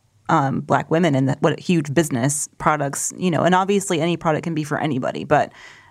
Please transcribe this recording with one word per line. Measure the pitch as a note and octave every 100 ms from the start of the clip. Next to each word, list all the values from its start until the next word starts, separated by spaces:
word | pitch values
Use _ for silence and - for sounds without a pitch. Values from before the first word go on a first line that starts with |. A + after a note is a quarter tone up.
| _ _ -
um, | E3 C#3 C#3+
Black | - C3+ C#3
women | D#3+ F3
and | C3+ C3+
that, | C3+
what | E3+ D3
huge | - F3 D3+
business | C#3+ D#3+ B2 C3 C#3+ - -
products, | - D3+ C#3+ C#3+ - -
you | F#3
know, | E3
and | E3+
obviously | F3+ F#3+ G3+ F#3 F3
any | E3 E3
product | E3+ D3+
can | -
be | D#3+
for | D3 -
anybody, | D#3 C3 - -
but | C3+ D3 - - - - -